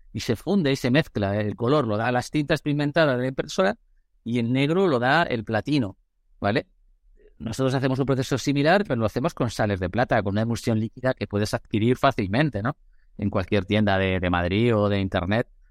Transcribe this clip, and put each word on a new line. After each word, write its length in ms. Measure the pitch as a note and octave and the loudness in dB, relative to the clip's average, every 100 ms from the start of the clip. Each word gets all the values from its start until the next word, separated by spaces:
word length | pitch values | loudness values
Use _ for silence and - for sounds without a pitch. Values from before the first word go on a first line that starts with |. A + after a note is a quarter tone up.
| - | -12
y 80 | - | -6
se 140 | - A2 | -4 -2
funde 360 | - G3+ C#3+ | 0 2 2
y 40 | C3+ | 0
se 120 | B2 | 2
mezcla. 500 | C#3 - A2 G2 G#2 | 2 0 -2 -2 -2
El 160 | G#2 F#2+ | -4 -2
color 300 | A#2 D3+ A#2 | 0 2 2
lo 120 | G#2 | 0
da 140 | A#2 | 0
las 200 | B2 - | -2 -2
tintas 300 | D3+ C#3+ D#3 | -4 -2 -2
pigmentadas 560 | D3+ D3 D3 E3 D3+ B2 | -2 -2 0 2 2 2
de 60 | |
la 40 | C3 | -2
impresora 500 | C3 D3+ - F#3+ A3+ _ _ _ _ | -4 -6 0 0 -2 _ _ _ _
y 160 | A2 A#2+ | -4 -2
el 140 | A#2 | 0
negro 340 | C3 C#3+ F3 F#3+ | 0 2 2 2
lo 120 | B2 | 2
da 240 | B2 D#3 | 2 2
el 200 | E3+ A#2 | 2 -2
platino, 540 | G#2+ A2 C3+ D3 G2+ - _ _ _ - | -2 -4 0 -2 -2 -8 _ _ _ -4
¿vale? 280 | G2+ B2 - _ _ _ _ - - - | -2 -2 -4 _ _ _ _ -20 -20 -12
Nosotros 340 | A#2 A2+ C3 | -8 -2 0
hacemos 260 | C3 A#2+ C3 | 0 -2 -2
un 60 | C3 | -2
proceso 320 | C3 C3 B2+ | -2 -2 -4
similar, 480 | - C#3+ D3 G3 G3+ | -2 0 2 2 0
pero 160 | B2 | -2
lo 40 | G#2+ | -2
hacemos 280 | B2 D#3 | -2 -4
con 160 | - B2 | -4 -6
sales 320 | - G#2+ F#2+ | -2 -2 0
de 80 | F2+ | -2
plata, 340 | G#2+ B2+ A#2+ | -2 0 0
con 100 | G2+ | 0
una 100 | G2+ | -2
emulsión 360 | A2+ A2+ - A2 | -2 -2 0 0
líquida 340 | A2 - C3 | -2 -4 -4
que 140 | - - | -2 -2
puedes 260 | G2+ G#2+ | -2 -2
adquirir 440 | A#2+ - A2 A2+ B2+ | -4 -2 0 2 2
fácilmente, 640 | C3+ B2 F#2+ A2 D#3 G2+ | 2 0 -2 0 0 -2
¿no? 140 | A#2 - _ - _ - | -6 -6 _ -20 _ -6
En 120 | G2+ | -2
cualquier 360 | G#2 F#2 G#2 F2+ | -2 0 0 2
tienda 320 | G#2 G#2 F#2+ | 2 2 2
de, 240 | F#2+ F#2 | 2 0
de 80 | F2 | 2
Madrid 440 | F2 F2 G2+ A#2+ | 2 2 2 2
o 140 | A2 G#2 | 4 2
de 140 | G2+ | 2
internet. 480 | F#2+ G2 E2+ A2 - - _ | 0 -2 0 -2 -2 -10 _